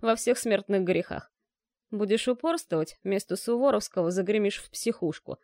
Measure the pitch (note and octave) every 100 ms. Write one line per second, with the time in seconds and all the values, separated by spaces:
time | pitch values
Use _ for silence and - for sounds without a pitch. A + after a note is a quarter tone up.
0 | A3+ A3+ - A#3+ A3+ G3 G3 G3 F3+ E3+
1 | - - - _ _ _ _ _ - G#3
2 | G3+ A3 - A#3+ D#4+ E4+ - D#3+ D#3 -
3 | F#3+ G3 - F#3+ - A#3+ C#4 G#3+ - -
4 | E3+ F#3 F#3 G#3+ G3+ - - - A#3 -
5 | E3 - - -